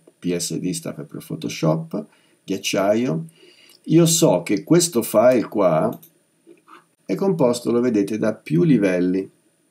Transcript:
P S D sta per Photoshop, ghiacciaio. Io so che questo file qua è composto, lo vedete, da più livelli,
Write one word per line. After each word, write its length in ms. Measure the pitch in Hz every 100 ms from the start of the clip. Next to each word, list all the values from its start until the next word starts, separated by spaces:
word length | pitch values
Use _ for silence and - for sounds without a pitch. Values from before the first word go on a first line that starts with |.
| _ _
P 200 | 87 87
S 180 | - 82
D 140 | 87
sta 220 | 82 -
per 140 | - 71
Photoshop, 960 | - - - - - 160 160 165 202 226 _ _ _ -
ghiacciaio. 800 | 98 - 104 98 113 127 165 165 _ - _ _ _
Io 220 | - 160 165
so 360 | - 151 90
che 200 | - 101
questo 380 | - 180 - 117
file 480 | 110 107 123 123 95
qua 500 | 110 92 85 110 - - _ _ _ _ - _ - _ _
è 120 | - 170
composto, 560 | 196 165 123 120 120
lo 100 | 120
vedete, 360 | 123 104 101 107
da 160 | 107 107
più 280 | - 160
livelli, 680 | 170 120 101 90 90 92 98 _ _ _ _